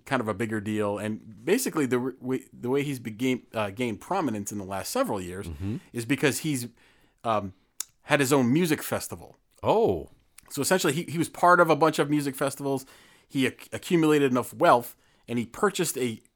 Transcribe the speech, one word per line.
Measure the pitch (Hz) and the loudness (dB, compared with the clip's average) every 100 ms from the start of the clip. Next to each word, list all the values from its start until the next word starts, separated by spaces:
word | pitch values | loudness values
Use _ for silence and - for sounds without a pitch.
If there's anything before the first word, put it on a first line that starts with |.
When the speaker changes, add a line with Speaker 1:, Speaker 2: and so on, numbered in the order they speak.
Speaker 1:
kind | - 135 | -6 -4
of | 110 | -2
a | |
bigger | 98 117 110 | -4 -4 -4
deal, | 101 107 104 101 | -4 -2 -2 -4
and | 107 107 - 101 | -6 -6 -10 -8
basically | 123 233 254 165 131 | 0 0 0 -2 0
the | 123 | 0
re-, | 131 - | -2 -6
way, | 127 131 - | -6 -6 -8
the | - 120 | -10 -2
way | 139 | -2
he's | 143 131 | -2 -6
began, | 113 107 131 123 - | -8 -4 -2 -2 -4
uh, | 110 104 | -4 -4
gained | 98 123 101 | -4 -4 -4
prominence | - 190 147 107 104 | -4 -2 -2 -4 -6
in | 104 | -8
the | |
last | 95 95 95 | -6 -8 -4
several | 247 262 104 | -4 -2 -4
years | 90 92 90 | -6 -10 -10
Speaker 2:
Mm-hmm. | 76 95 120 - | -8 -8 -8 -10
Speaker 1:
is | 120 | -8
because | 117 139 147 127 | -4 0 0 0
he's, | 156 135 120 - _ _ _ _ | -2 -4 -6 -14 _ _ _ _
um, | 117 107 101 - _ - - _ - | -2 -2 -4 -10 _ -14 -14 _ 0
had | 147 | 2
his | 131 | 4
own | 143 120 | 4 4
music | 147 175 147 | 4 2 0
festival. | - 104 - 90 85 - _ _ | -2 -6 -6 -12 -16 -20 _ _
Speaker 2:
Oh. | 107 196 214 90 69 _ _ - - | 0 2 2 0 -6 _ _ -20 -10
Speaker 1:
So | - | -4
essentially, | 131 185 175 | 0 2 2
he, | 139 | 0
he | 170 160 | -2 -2
was | 151 | -2
part | - 175 175 | 4 6 8
of | 165 | 6
a | 143 | 4
bunch | 160 151 | 4 2
of | 143 | 2
music | 147 143 131 | 0 0 -2
festivals. | 139 - 139 135 - - - _ _ | -4 -2 -4 -4 -6 -20 -20 _ _
He | 139 131 | -2 -2
ac-, | - - | -2 -12
accumulated | 113 - 175 160 151 139 | -10 0 4 6 4 4
enough | 123 117 | 2 -2
wealth, | 110 170 123 123 - _ _ - | 2 6 6 2 -14 _ _ -6
and | 120 | -4
he | 113 | -4
purchased | - 202 196 170 127 | -2 0 0 -2 -2
a | 127 110 _ | -4 -4 _